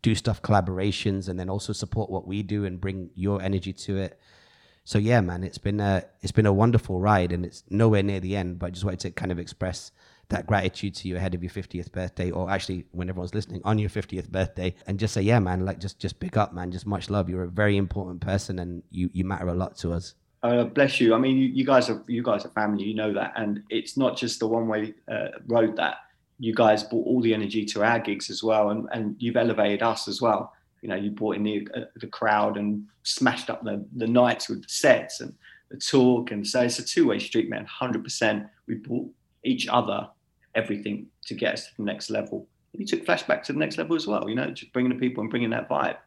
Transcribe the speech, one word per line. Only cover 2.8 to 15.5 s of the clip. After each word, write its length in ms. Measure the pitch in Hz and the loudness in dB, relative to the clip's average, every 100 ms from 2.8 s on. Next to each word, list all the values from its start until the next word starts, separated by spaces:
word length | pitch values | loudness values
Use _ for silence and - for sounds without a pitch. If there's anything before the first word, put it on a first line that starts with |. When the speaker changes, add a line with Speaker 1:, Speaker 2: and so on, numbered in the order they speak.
| 95 95 87 | -4 -6 -8
Speaker 1:
your 280 | - 95 101 | -4 0 0
energy 320 | 92 95 92 | 0 -2 -2
to 240 | 92 - 98 | -8 -4 -2
it. 200 | 92 - _ _ _ _ _ _ | -2 -8 _ _ _ _ _ _
So 140 | - 107 | -2 0
yeah, 240 | 107 120 | 6 6
man, 220 | 90 87 | 4 -2
it's 160 | 92 - | -6 -4
been 200 | 101 104 | -2 0
a, 260 | 101 95 - _ | 2 2 0 _
it's 100 | - | 0
been 140 | - 107 | 4 6
a 60 | |
wonderful 460 | 98 113 117 - 92 | 6 6 6 2 0
ride, 320 | 101 101 90 | 4 4 4
and 140 | 87 90 | 0 -4
it's 180 | - _ | -10 _
nowhere 340 | 101 113 104 | 4 6 6
near 160 | 101 98 | 4 0
the 140 | 92 101 | -2 -2
end, 200 | 90 87 | -2 -4
but 80 | 87 | -6
I 20 | |
just 140 | 90 98 | -4 -4
wanted 160 | 92 | -4
to 100 | 92 | -6
kind 200 | - 92 | -6 -4
of 60 | 87 | -4
express 540 | 87 - 92 - - _ _ _ _ | -6 -6 -6 -6 -14 _ _ _ _
that 180 | - - | -6 2
gratitude 480 | 101 95 - 101 - | 2 2 -2 -8 -6
to 120 | 95 | -6
you 80 | 90 | -2
ahead 180 | 95 87 | -2 -2
of 80 | |
your 60 | 87 | -6
fiftieth 420 | - 92 87 87 | -8 -8 -10 -8
birthday, 400 | 90 90 - 90 | -6 -6 -4 -4
or 180 | 85 90 | -2 -2
actually 360 | 98 - 90 - | -2 -2 -8 -8
when 180 | 87 90 | -6 -6
everyone's 260 | 90 90 104 | -4 -4 -6
listening, 260 | - 92 | -6 -6
on 140 | 98 110 | 0 2
your 120 | 104 | 2
fiftieth 420 | 107 - 92 82 | -4 -6 -8 -4
birthday, 420 | 92 92 - 90 - - | -2 -2 -2 -4 -4 -6
and 100 | 98 | -2
just 160 | 107 | -2
say, 80 | 110 | 0
yeah, 180 | 98 117 | 4 4
man, 260 | 92 | 4